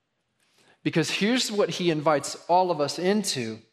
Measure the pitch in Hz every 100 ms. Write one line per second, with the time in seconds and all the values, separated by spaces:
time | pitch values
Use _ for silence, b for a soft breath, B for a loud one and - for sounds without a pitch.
0 | _ _ _ _ b b b b 156 165
1 | 151 - 202 254 240 208 180 - 175 156
2 | 147 147 135 - - 175 185 160 143 -
3 | 180 214 196 139 113 110 -